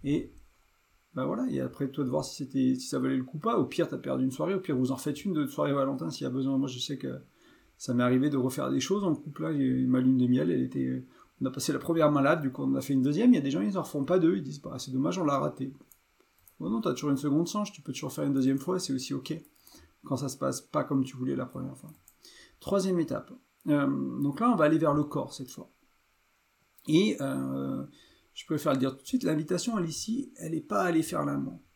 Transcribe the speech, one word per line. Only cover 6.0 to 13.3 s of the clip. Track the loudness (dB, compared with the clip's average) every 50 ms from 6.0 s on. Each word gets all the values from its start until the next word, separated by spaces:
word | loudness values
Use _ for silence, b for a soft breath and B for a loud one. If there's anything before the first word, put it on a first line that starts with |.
| -6 -6
s'il | -6 -6 -6
y |
a | -4
besoin. | -2 -2 0 0 0
Moi, | 0 0 -2
je | -4 -6
sais | -6 -6 -6
que | -6 -6 -8 -8 -10 -14 b b b b b b b b b b
ça | _ -4 0 2
m'est | 2 4
arrivé | 4 4 4 4 4
de | 2
refaire | 2 0 0 0 -2 -2 0
des | 0 0
choses | 0 0 0 0 2
en | 0 0
couple, | 0 -2 -12 -8 -6 -4
là, | -2
et | 0 2 2 2 2 2 2
ma | 4 4 4
lune | 6 6 6
de | 6 6
miel, | 4 4 4 4 2
elle | 2 2
était, | 0 0 -2 -2 -2 -2 -2 -4 -8 B B B B B B _
on | -4
a | -4
passé | -4 -4 -2 -2 -2
la | -2
première | 0 0 4 6 6 6
malade, | 6 6 6 4 4 4
du | 2 -2 -2
coup, | -2 -2
on | 0 0
a | 0
fait | 0 2 2
une | 2
deuxième. | 4 4 2 6 8 8